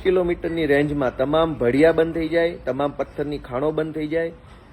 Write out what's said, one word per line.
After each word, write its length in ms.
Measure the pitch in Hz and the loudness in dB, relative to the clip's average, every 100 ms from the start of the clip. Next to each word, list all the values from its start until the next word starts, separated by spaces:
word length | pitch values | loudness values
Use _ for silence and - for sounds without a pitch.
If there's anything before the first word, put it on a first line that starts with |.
કિલોમીટરની 640 | 190 185 175 170 170 165 151 | 2 2 2 -2 -4 -2 2
રેન્જમાં 500 | 143 147 147 127 - | 2 2 0 -2 0
તમામ 380 | 135 156 165 | 0 2 2
ભડિયા 380 | 131 120 135 160 | 2 2 6 6
બંધ 220 | 160 165 | 4 0
થઈ 140 | 165 160 | -2 -2
જાય, 220 | 170 170 | 0 0
તમામ 400 | 175 135 131 143 | -2 -6 -2 -4
પથ્થરની 480 | 143 143 - 147 143 | -4 -8 -6 -6 -6
ખાણો 320 | - 123 151 | -6 -4 -2
બંધ 240 | 156 156 | -2 -4
થઈ 120 | 156 151 | -6 -4
જાય, 260 | 160 165 165 - - - | -4 -4 -8 -20 -20 -20